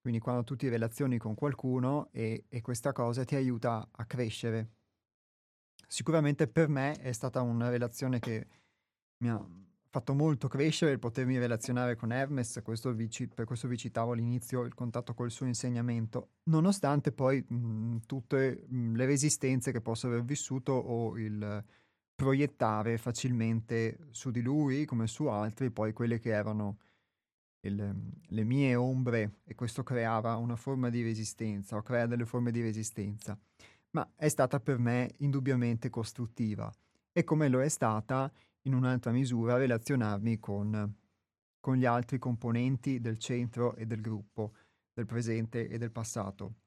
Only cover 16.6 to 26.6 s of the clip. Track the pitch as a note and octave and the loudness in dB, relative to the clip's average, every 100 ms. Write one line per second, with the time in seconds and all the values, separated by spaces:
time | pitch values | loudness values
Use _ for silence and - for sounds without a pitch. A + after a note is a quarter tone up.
16.6 | F3 G3 C#3+ D3 C#3+ - C3 C3+ - A#2+ | 6 4 4 4 2 2 4 4 0 -2
17.6 | A#2 A2 A2+ A#2 A2+ C3+ - C#3 C3+ A#2+ | -2 -2 -2 -4 -4 -8 0 2 2 0
18.6 | - B2+ A#2 A2+ C3 C#3+ D3 - C3 C3 | -4 -2 0 2 4 4 4 2 2 2
19.6 | C3+ A#2+ A2+ A2+ B2+ A#2+ A#2+ C#3+ - C3 | 0 -2 -2 -2 0 -2 -2 -4 -4 -4
20.6 | B2+ C3 B2+ A#2 A2+ G#2+ G#2+ G#2+ G#2 G#2 | 0 0 0 -2 -2 -2 -4 -4 -4 -6
21.6 | G#2 _ _ _ _ - C3+ C3+ C#3+ - | -8 _ _ _ _ 0 2 4 2 2
22.6 | A2+ G#2+ G#2+ A#2 - - C3 A#2+ A2+ A2+ | 2 2 0 -2 -2 -2 0 2 2 0
23.6 | A2 A2+ A2+ - - - C3 A#2 B2 D3 | 0 0 0 -4 -14 -10 -4 -2 0 2
24.6 | C#3+ C3 D3+ A#2+ A2+ - D3+ G#2 G#2 G#2+ | 2 0 0 0 0 0 0 0 -2 -2
25.6 | C3 - A2 A2+ A#2 A#2 A#2 G#2+ G#2 G#2+ | -4 0 -2 0 0 0 2 0 2 -2